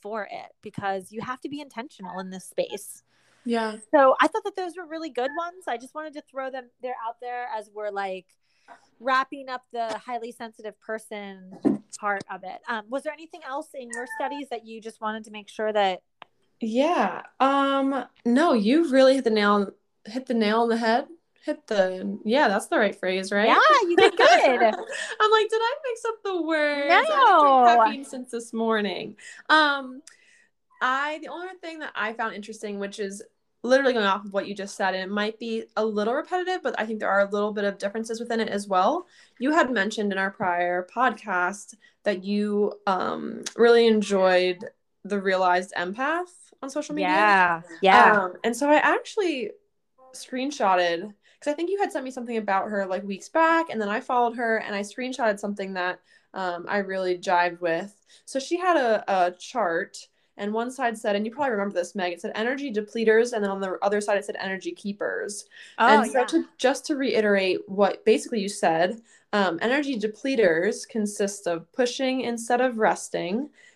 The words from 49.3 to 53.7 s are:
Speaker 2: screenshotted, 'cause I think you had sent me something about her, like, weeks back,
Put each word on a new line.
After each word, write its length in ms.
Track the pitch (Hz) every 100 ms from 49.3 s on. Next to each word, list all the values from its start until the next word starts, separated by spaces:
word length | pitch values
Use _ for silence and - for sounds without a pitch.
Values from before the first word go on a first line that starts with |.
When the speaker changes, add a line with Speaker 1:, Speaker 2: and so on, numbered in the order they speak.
| 269 226 - _ _ _ _ _
Speaker 2:
screenshotted, 880 | - - 254 269 285 208 180 175 170 208 - _ _
'cause 100 | 294
I 40 |
think 160 | 294 349
you 80 | 403
had 140 | 392
sent 120 | 294
me 60 | 262
something 260 | 254 240 226
about 320 | 202 190 214
her, 180 | 208 190
like, 160 | 190
weeks 240 | 202 190 -
back, 420 | 320 320 330 330